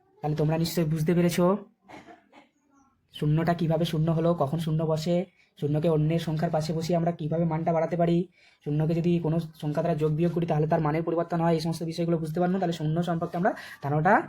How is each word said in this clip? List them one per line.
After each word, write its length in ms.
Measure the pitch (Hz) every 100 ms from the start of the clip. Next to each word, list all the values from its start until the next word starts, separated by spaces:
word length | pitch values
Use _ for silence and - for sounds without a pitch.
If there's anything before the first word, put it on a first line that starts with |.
| _ _
তাহলে 160 | 151 151
তোমরা 220 | 151 160
নিশ্চয়ই 260 | 165 -
বুঝতে 300 | 156 160 156
পেরেছো। 560 | 175 175 170 175 208 - _ - - - - _ - _ _ _ _ _ _ _
শূন্যটা 380 | - 151 156 165
কিভাবে 300 | 170 160 160
শূন্য 240 | 170 156 160
হলো, 200 | 160 165
কখন 240 | 170 139 160
শূন্য 220 | 165 156
বসে, 320 | 160 156 175 175 190 _ _ -
শূন্যকে 300 | 147 151 165
অন্যের 340 | 151 151 165 165
সংখ্যার 240 | 156 170
পাশে 200 | 160 156
বসিয়ে 240 | 160 165 170
আমরা 160 | 170
কিভাবে 320 | 170 147 160
মানটা 260 | 170 156 170
বাড়াতে 240 | 165 160 170
পারি, 200 | 170 170 185 _ _ _
শূন্যকে 300 | 147 147 156
যদি 180 | 170 170 170
কোনো 180 | 160 160 - -
সংখ্যা 220 | 151 151
দ্বারা 140 | 175 156
যোগ 100 | 156
বিয়োগ 200 | 151 170
করি 140 | 170 165
তাহলে 200 | 151 156
তার 140 | 165
মানের 220 | 147 160
পরিবর্তন 360 | 170 165 165 170
হয়, 140 | 170
এই 80 | 160
সমস্ত 180 | 165 160
বিষয়গুলো 340 | 165 165 170 170
বুঝতে 200 | 156 165
পারলাম। 180 | 180 190
তাহলে 160 | 175 170
শূন্য 160 | 156 160
সম্পর্কে 340 | 175 165 165 170
আমরা 140 | 208 - - -
ধারণাটা 320 | 139 151 170 240